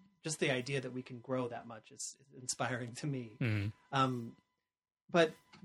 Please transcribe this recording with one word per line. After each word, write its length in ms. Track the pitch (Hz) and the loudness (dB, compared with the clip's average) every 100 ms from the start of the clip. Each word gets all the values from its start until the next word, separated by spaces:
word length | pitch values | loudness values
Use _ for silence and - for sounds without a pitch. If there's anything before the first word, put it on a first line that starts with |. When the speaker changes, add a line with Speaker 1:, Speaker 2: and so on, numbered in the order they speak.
| - _ 160 | -20 _ -6
Speaker 1:
just 160 | 156 | 0
the 100 | 156 | 0
idea 300 | 127 127 139 | 0 0 -2
that 100 | 127 | -4
we 100 | 127 | -8
can 180 | - 123 | -8 -10
grow 280 | 123 127 123 | -4 -2 -2
that 200 | 120 120 | -4 -10
much 220 | 110 - | -14 -16
is, 260 | - - - | -12 -12 -12
is 220 | 135 139 | -20 -12
inspiring 500 | 123 - 120 123 120 120 | -6 -2 0 0 -4 -4
to 120 | 151 | -2
me. 300 | 131 117 - | -2 -4 0
Speaker 2:
Mm-hmm. 280 | 123 107 104 - - | 2 2 0 -4 -2
Speaker 1:
Um, 400 | 135 131 123 117 - _ _ _ _ _ _ - | 4 4 2 -6 -12 _ _ _ _ _ _ 2
but 220 | 175 160 - _ - | 6 6 4 _ -14